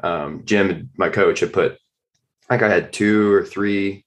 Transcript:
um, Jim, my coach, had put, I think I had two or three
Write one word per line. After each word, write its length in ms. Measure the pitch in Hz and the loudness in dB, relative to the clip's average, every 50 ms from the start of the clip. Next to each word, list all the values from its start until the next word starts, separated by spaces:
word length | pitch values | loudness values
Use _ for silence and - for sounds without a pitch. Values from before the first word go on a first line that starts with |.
| - | -6
um, 400 | 87 85 80 73 73 78 - - | -6 -4 -4 -6 -8 -10 -10 -4
Jim, 460 | - 107 101 98 95 87 78 64 - - | 0 0 2 2 2 0 -4 -8 -12 -6
my 120 | - 92 - | -2 -2 0
coach, 300 | - 104 98 85 80 - | 0 2 2 2 2 0
had 120 | - - - | -2 -4 0
put, 240 | 95 82 78 - - _ _ _ _ _ _ _ _ _ _ _ _ _ - | 0 0 0 -2 -6 _ _ _ _ _ _ _ _ _ _ _ _ _ -2
I 100 | 127 - | -2 0
think 40 | 110 | 2
I 100 | 104 98 | 2 2
had 200 | 87 78 - - | 2 0 -2 -4
two 400 | - 104 104 107 107 104 101 101 | -2 0 2 2 4 4 4 4
or 120 | 98 87 | 2 2
three 600 | - - 95 101 101 101 101 98 98 98 - _ | 0 -6 -4 -4 -2 -2 -2 -2 -4 -6 -10 _